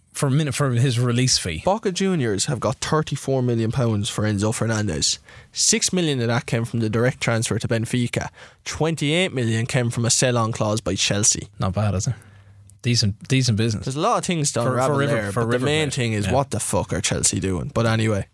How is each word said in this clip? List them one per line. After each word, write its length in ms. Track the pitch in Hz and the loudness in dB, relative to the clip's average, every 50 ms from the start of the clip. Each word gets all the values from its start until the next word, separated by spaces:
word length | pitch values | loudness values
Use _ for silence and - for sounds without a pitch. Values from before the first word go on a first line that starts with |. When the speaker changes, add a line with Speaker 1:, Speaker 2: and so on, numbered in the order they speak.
| _ _ - | _ _ -6
Speaker 1:
for 140 | - - | -2 0
a 40 | 139 | 2
minute, 240 | 127 147 160 143 117 | 2 2 0 0 0
for 160 | - 143 135 | 0 0 0
his 280 | 123 117 123 143 120 117 | 2 2 2 2 2 2
release 400 | 127 123 120 120 127 123 - - | 0 2 2 2 2 2 2 0
fee. 240 | - 92 80 78 - | 0 -2 -4 -2 0
Speaker 2:
Boca 260 | 175 196 226 - 208 | 0 0 2 0 -2
Juniors 560 | 180 - 196 190 185 165 127 113 101 95 - | -2 0 0 0 2 2 0 0 0 0 0
have 140 | - 147 113 | -2 -2 -2
got 160 | - 107 113 | 0 -2 -2
thirty-four 680 | - - - - 156 151 - 147 135 - - 135 131 127 | -2 -2 0 0 0 0 0 -4 -6 -2 -2 0 0 2
million 300 | 123 120 117 113 110 117 | 2 2 0 0 0 0
pounds 360 | 139 123 117 110 104 101 - | 0 0 0 0 0 -2 -2
for 160 | - - 107 | -2 -2 0
Enzo 300 | 107 107 98 101 107 117 | 0 0 2 0 0 0
Fernandez. 640 | - 117 113 110 107 104 104 80 69 69 - - - - - - - - - - | 0 -2 0 0 0 0 -2 -2 -2 0 -2 -2 -4 -8 -20 -20 -20 -20 -12 -6
Six 400 | - - - - 226 - - - | -2 2 2 2 2 2 0 0
million 280 | 180 175 156 143 127 | 0 0 0 0 0
of 80 | 117 117 | 0 0
that 180 | 117 120 - | 0 0 -2
came 180 | - - 117 113 | 0 -2 -2 -2
from 160 | 117 - 117 | -2 -2 -2
the 100 | 113 107 | 0 0
direct 300 | 107 113 120 127 - - | 2 2 2 2 0 0
transfer 380 | - - 117 113 117 - 104 110 | -2 0 0 0 0 0 -2 -2
to 80 | - - | -2 0
Benfica. 600 | 120 117 113 - - 123 120 117 - - - - - - - - - _ - | -2 -2 -2 0 0 0 0 0 -2 -4 -6 -6 -10 -16 -20 -20 -20 _ -12
Twenty-eight 680 | - - - 151 160 165 - 151 143 156 175 185 185 - | -10 -4 -2 -2 0 0 0 0 0 2 2 0 0 0
million 340 | 131 120 113 113 113 113 | -2 -2 0 0 0 -2
came 240 | - - 135 123 113 | 0 0 0 0 0
from 140 | 117 - 117 | 0 0 0
a 60 | 113 | 2
sell-on 420 | - - - 127 123 120 113 110 110 | 2 2 2 2 2 2 0 0 -2
clause 280 | - 110 107 107 107 | -2 0 0 0 -2
by 140 | - - 92 | -2 -2 -2
Chelsea. 540 | 107 - - 104 101 107 - - - - - - - | -2 0 0 0 2 2 2 0 0 -2 -10 -8 -4
Speaker 1:
Not 140 | - 95 92 | -2 -2 0
bad, 200 | 101 107 104 95 | 0 0 0 0
is 120 | 92 - | 0 -2
it? 80 | - 120 - - - - - - - - - - - - - | -2 -4 -6 -8 -20 -20 -20 -20 -20 -20 -20 -20 -20 -18 -8
Decent, 460 | - 123 120 117 - 101 104 - - | -2 0 0 2 2 0 0 -4 -2
decent 320 | - 131 131 127 120 110 101 | 0 2 2 4 4 2 2
business. 280 | 110 117 110 - - | 2 0 0 -2 -4
Speaker 2:
There's 100 | 131 131 | -6 -4
a 40 | 147 | -2
lot 180 | 170 226 240 190 | 0 2 2 2
of 60 | - | 0
things 280 | - 185 165 143 143 - | 0 -2 0 0 -2 0
to 80 | 117 | 0
Speaker 1:
For, 60 | 120 131 | 0 0
for 40 | 127 | 0
Speaker 2:
unravel 220 | 123 131 135 147 139 | 2 2 2 2 2
Speaker 1:
River, 140 | 139 139 - | 2 2 2
Speaker 2:
there, 180 | 113 104 101 98 | 0 0 -2 0
Speaker 1:
for 80 | 123 | 0
Speaker 2:
but 60 | 117 | 0
the 60 | 113 120 | 2 2
Speaker 1:
River 120 | 123 127 | 0 2
Speaker 2:
main 200 | 139 151 156 156 | 2 2 2 0
Speaker 1:
Plate. 80 | 143 - | 0 0
Speaker 2:
thing 180 | - 120 113 110 | -2 0 0 0
is, 140 | 104 98 | 0 0
Speaker 1:
Yeah. 60 | 95 120 | 2 2
Speaker 2:
what 200 | 131 139 - - | 0 0 0 -2
the 80 | 101 | -4
fuck 320 | - - - 95 78 - - | -4 0 0 0 0 0 -2
are 80 | 80 | -2
Chelsea 400 | - - - - - - - 104 | -2 -2 -2 0 0 0 0 0
doing? 320 | 87 95 95 87 64 139 - | -2 -2 -2 -2 -4 -4 -2
But 120 | 113 113 | 0 0
anyway, 400 | 113 113 110 110 110 107 98 - - | 2 2 2 0 0 0 -2 -4 -6